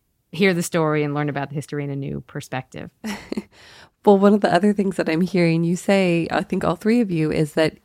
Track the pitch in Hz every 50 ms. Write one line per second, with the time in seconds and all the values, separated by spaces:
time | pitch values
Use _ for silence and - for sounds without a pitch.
0 | _ _ _ _ _ _ - 160 202 190 185 170 170 - - 170 160 156 151 151
1 | 147 147 143 147 147 147 135 143 139 139 139 151 135 - 147 147 143 143 139 139
2 | 139 143 143 143 - - - 151 - - - 127 127 _ - - - - _ _
3 | - 220 196 - - - - - - _ _ - - - - - - - _ _
4 | - 208 202 190 196 202 208 208 196 175 - 175 196 208 208 208 196 196 180 -
5 | 160 165 160 160 185 175 - 180 170 165 165 165 170 170 180 175 - - 196 196
6 | 190 180 170 170 165 - - - 196 - 185 190 - 170 165 - - 214 233 247
7 | 233 190 175 160 156 151 - - 156 147 - 160 160 156 - -